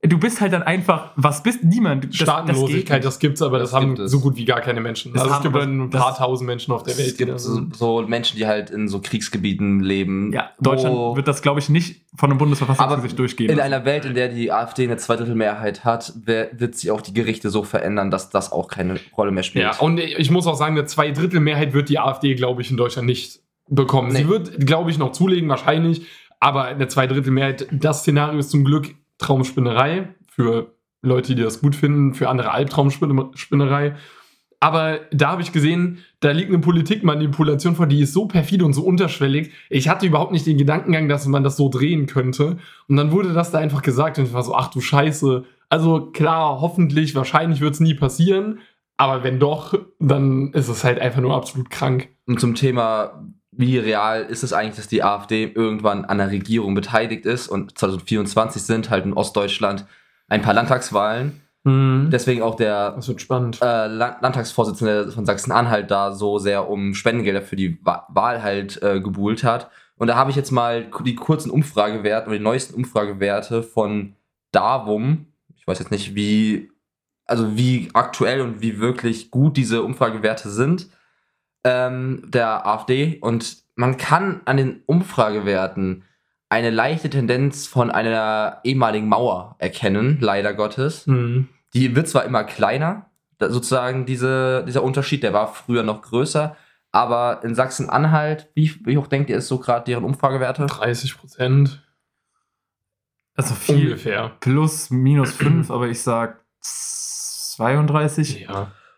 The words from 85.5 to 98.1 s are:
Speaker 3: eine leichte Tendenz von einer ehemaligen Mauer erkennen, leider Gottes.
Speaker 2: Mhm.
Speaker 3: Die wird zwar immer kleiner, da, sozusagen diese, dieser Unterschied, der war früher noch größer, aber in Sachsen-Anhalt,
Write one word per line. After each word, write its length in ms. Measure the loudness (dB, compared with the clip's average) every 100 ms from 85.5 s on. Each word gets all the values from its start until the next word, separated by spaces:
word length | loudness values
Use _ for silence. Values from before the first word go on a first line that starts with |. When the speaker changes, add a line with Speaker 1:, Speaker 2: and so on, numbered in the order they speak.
| -2 -2 -2 -4 -4 _ _ _ _ _
Speaker 3:
eine 220 | 0 0
leichte 380 | 0 0 0 -2
Tendenz 580 | -2 0 2 0 -2 -4
von 240 | 0 2
einer 680 | 2 0 0 0 0 -2 -4
ehemaligen 440 | -2 0 2 0 0
Mauer 460 | 2 2 -2 -6 -8
erkennen, 600 | -8 -2 0 2 2 2
leider 320 | 0 0 -2
Gottes. 540 | -2 -4 -2 -4 -4 0
Speaker 2:
Mhm. 420 | 0 0 -2 -4 _ _
Speaker 3:
Die 240 | 0 2 2
wird 120 | 0
zwar 160 | -2 0
immer 180 | -2
kleiner, 640 | -4 -2 0 0 -2 -4 -12 _ _ _
da, 100 | -2
sozusagen 560 | -2 0 -2 0 -4
diese, 600 | -4 -2 0 0 0 0 -2
dieser 160 | -2
Unterschied, 400 | 0 -2 -2 -2
der 100 | 0
war 140 | 0 -2
früher 280 | -6 -2 0
noch 200 | 0 -4
größer, 520 | -4 -2 0 -2 -4 -8 _ _ _
aber 500 | 0 2 2 0 -2
in 120 | -4
Sachsen-Anhalt, 960 | -2 -2 -2 -2 2 4